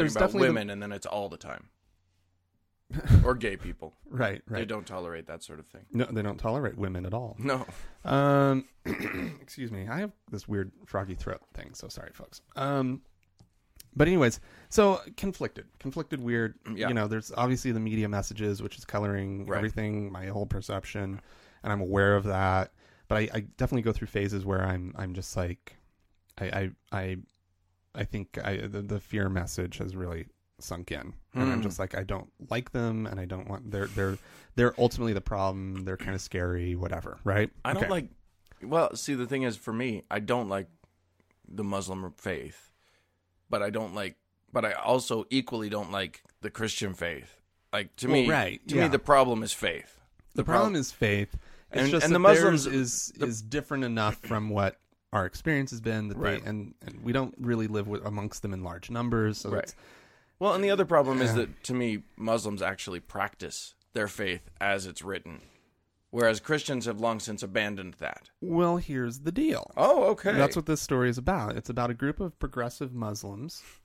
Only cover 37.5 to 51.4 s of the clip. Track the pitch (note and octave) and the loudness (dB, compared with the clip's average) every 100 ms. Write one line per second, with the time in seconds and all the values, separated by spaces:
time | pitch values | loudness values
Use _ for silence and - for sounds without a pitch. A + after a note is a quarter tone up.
37.5 | - B2 F#3 G3 F3+ A#2+ - _ _ _ | -2 -2 0 0 0 -2 -12 _ _ _
38.5 | - A2+ E3 C#3+ A2+ - B2+ B2 C3+ B2+ | -14 0 2 2 0 -4 -2 -2 0 0
39.5 | G2+ A#2+ A2+ B2+ G#2 - G#2+ G#2 B2 G2+ | -2 -4 -2 -2 -4 -4 -2 0 0 0
40.5 | G2 - _ _ _ _ _ _ _ - | -4 -6 _ _ _ _ _ _ _ -12
41.5 | G2 G2+ G2 F#2 F#2+ F#2 - G2+ D#2 C#2+ | -6 -4 -2 -4 -6 -8 -8 -6 -6 -8
42.5 | - - _ _ _ _ _ _ _ - | -14 -20 _ _ _ _ _ _ _ -4
43.5 | G#2+ G2+ A2 G#2+ G#2 F#2+ - _ _ _ | -2 0 -2 -4 -6 -8 -10 _ _ _
44.5 | A#2+ G#2+ F2 A2 B2+ B2 A2+ - C3 B2+ | -2 0 0 2 2 2 -4 0 -2 -2
45.5 | A#2 G#2 G#2 F2+ G2 F2+ - _ _ G#2 | -4 -4 -4 -4 -4 -4 -8 _ _ -10
46.5 | - A2 - G2+ F2+ E2+ C#2+ - - _ | -4 -4 -2 -4 -4 -6 -6 -12 -20 _
47.5 | _ _ G#2 F#2+ - B2+ C#3 B2+ D3 F#2 | _ _ -4 -4 -2 2 4 6 4 0
48.5 | - - D3+ D#3+ C#3 - C#3 B2+ A2 A2 | -4 -2 2 4 4 6 8 8 4 -2
49.5 | - G2 D#2+ - - _ _ - - - | -2 -2 -4 -10 -20 _ _ -8 -4 2
50.5 | - A3+ E3 B2+ - A2 G2+ G2+ - | 4 4 2 -2 0 2 2 0 -6